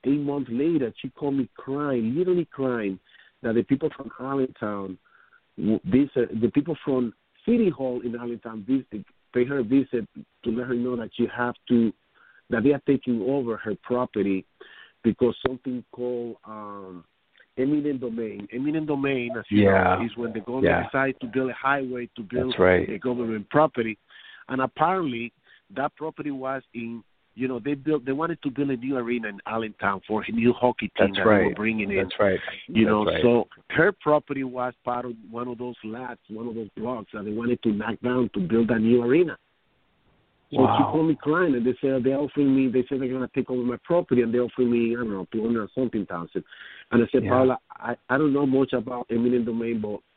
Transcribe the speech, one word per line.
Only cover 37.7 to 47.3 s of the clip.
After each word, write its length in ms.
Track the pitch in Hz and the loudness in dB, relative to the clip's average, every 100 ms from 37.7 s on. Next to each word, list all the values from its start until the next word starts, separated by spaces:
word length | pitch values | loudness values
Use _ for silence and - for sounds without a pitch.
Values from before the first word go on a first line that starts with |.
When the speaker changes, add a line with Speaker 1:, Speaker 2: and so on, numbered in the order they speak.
Speaker 1:
knock 260 | 104 107 101 | -2 -2 -4
down 240 | 123 127 120 | 0 0 0
to 60 | - | -2
build 300 | 87 113 113 | 2 2 4
a 80 | 113 | 4
new 240 | 113 123 | 4 4
arena. 360 | 120 151 170 - _ _ _ _ _ _ _ _ _ _ _ | 6 4 2 -2 _ _ _ _ _ _ _ _ _ _ _
So 80 | 139 | 4
Speaker 2:
Wow. 160 | 127 110 | 4 4
Speaker 1:
she 60 | 131 | 2
called 160 | 156 160 | 2 2
me 60 | |
crying, 400 | 147 143 165 180 | 0 0 2 2
and 100 | 123 | 2
they 100 | 120 123 | 0 0
said 240 | 139 131 | 0 2
they're 140 | 123 135 | 0 0
offering 360 | 143 147 139 | -2 0 2
me, 140 | 135 131 | 4 4
they 160 | 127 123 | 2 0
said 140 | 135 | -2
they're 80 | 131 | -4
gonna 220 | 131 123 | -4 -4
take 140 | - 120 | -4 -2
over 140 | 127 | -2
my 160 | 123 120 | -2 -4
property, 380 | - 170 170 123 | 0 0 4 4
and 100 | 117 | 4
they 40 | 120 | 2
offered 280 | 120 - 123 | 0 0 2
me, 260 | 117 117 | 4 2
I 40 | 120 | 0
don't 140 | 113 | -4
know, 160 | 98 87 | -6 -4
two 100 | 113 | -4
hundred 280 | 113 117 101 | 0 0 -2
something 300 | - 123 110 | -4 -2 -2
thousand. 400 | 92 90 82 90 - - - - - | -4 -6 -6 -8 -10 -20 -20 -20 0
And 120 | 117 | 2
I 40 | 117 | 4
said, 140 | 127 | 2
Speaker 2:
Yeah. 60 | 104 | 4